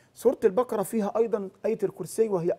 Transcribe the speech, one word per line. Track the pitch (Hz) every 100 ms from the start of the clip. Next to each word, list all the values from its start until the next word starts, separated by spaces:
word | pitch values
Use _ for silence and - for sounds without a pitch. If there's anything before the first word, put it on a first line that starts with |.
| _
سورة | - 226 -
البقرة | 220 185 247 220
فيها | 190 226 202 214
أيضًا | 226 208 190 - 208
آية | 220
الكرسي، | 190 - 175 - 220
وهي | 190 165